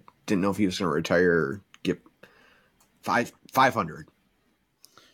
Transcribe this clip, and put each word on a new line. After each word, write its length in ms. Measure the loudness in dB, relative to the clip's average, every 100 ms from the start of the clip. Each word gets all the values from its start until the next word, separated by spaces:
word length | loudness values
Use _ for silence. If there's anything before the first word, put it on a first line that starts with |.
| -10 _ -4
didn't 160 | 0
know 80 | 0
if 60 | 0
he 100 | -2
was 120 | -2
gonna 120 | -2
retire 420 | -2 0 2 4
or 280 | 4 0 -6 -14 -8
get 160 | -6 -6 _ _ -20 _ _ _ _ _ _ _
five, 300 | -4 -2 -2 -10 -4
five 220 | 2 2
hundred. 340 | 2 -4 -8 -18 _ _ _ _ _ _ _ _ _ -20